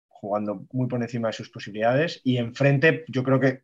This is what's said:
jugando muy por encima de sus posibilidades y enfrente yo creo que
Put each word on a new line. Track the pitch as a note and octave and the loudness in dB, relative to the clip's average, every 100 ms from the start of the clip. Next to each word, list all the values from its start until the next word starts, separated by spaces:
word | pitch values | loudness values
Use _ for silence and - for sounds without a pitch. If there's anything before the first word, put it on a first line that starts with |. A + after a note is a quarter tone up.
| _ | _
jugando | - G#2 G#2 G#2 G2 - | -14 -4 -4 -4 -8 -6
muy | C3 B2+ | -4 -2
por | B2 | -2
encima | A#2 A#2+ A2+ | -4 -4 -4
de | |
sus | G#2 A2 | -4 -10
posibilidades | - - G#2 A2+ C3+ E3+ - | -14 -12 -2 2 2 0 -2
y | B2+ B2 | 0 0
enfrente | A#2 - C#3 C#3 D#3+ D#3+ - | 0 2 4 6 4 2 -2
yo | B2+ | -4
creo | C3 C3 | 0 2
que | C3 - | 2 0